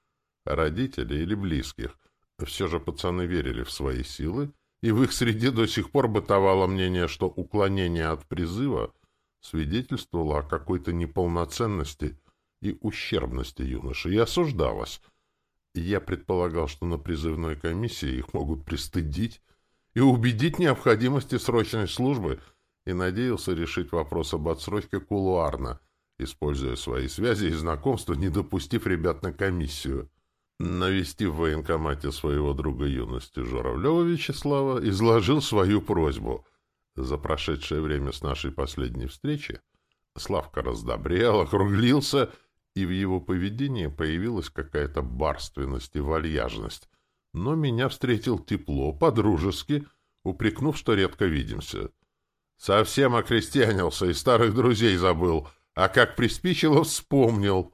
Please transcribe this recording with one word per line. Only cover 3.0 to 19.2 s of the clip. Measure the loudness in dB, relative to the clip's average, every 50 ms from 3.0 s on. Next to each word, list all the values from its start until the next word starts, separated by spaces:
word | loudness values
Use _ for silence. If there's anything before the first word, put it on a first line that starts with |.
| -4 -2 -2 -2 -2
верили | -2 0 -2 -2 -2 -4 -6 -6
в | -8
свои | -8 -6 -4 -4 -4 -4 -6
силы, | -8 -8 -6 -6 -4 -4 -4 -4 -6 -8 _ _ _ _ _ 0
и | 2
в | 4 4 4
их | 2 2
среде | 2 2 2 2 2 2 2
до | 2 2 2
сих | 2 2 -2 -2 0
пор | 2 2 2 4
бытовало | 2 0 2 4 4 6 6 6 6 6 4
мнение, | 4 2 2 0 2 2 2 0 0
что | 0 -2 -2 -2
уклонение | -2 -4 -6 -2 0 2 2 2 2 2 0 0 0 0 0 0
от | -2 -4 -6
призыва | -6 -4 -4 -4 -2 -2 -2 -2 -2 -2 -2 -4 -6 -8 _ _ _ _ _ _ _ _ _
свидетельствовало | -14 -6 -4 -4 -2 0 -2 -2 -2 -4 -6 -6 -6 -4 -4 -2 0 0 0 -2
о | -2
какой-то | -2 -6 -6 -2 -2 -4 -2 -2 -2 -2
неполноценности | -2 -2 -2 -2 0 0 0 0 0 -2 -2 -2 -2 -2 -2 -2 -2 -4 -6 -6 -6 -8 -8 -8 -10 _ _ _ _ _ _ _ _
и | -6 -6 -6 -4 -6
ущербности | -6 -6 -6 -6 -4 -2 -2 -2 -2 -4 -6 -6 -8 -8 -6 -6
юноши, | -6 -6 -6 -6 -8 -8 -6 -4 0 2
и | 2
осуждалось. | 2 2 2 0 0 0 0 0 0 0 -2 -4 -6 -10 -12 -14 _ _ _ _ _ _ _ _ _ _ _ _ _ _ -8
Я | -6 -4 -2 -2 -2
предполагал, | -2 -4 -6 -6 -4 -2 0 0 0 0 0 -2 -2 -2
что | -4 -6 -4
на | -4 -4 -4
призывной | -4 -4 -4 -2 -2 -2 -2 -2 -4 -4 -4
комиссии | -4 -4 -4 -4 -2 -4 -6 -6 -6 -4 -4 -4 -4
их | -4 -6 -6
могут | -4 -4 -4 -4 -6 -6
пристыдить | -6 -6 -6 -6 -4 -4 -4 -2 -2 -2 -4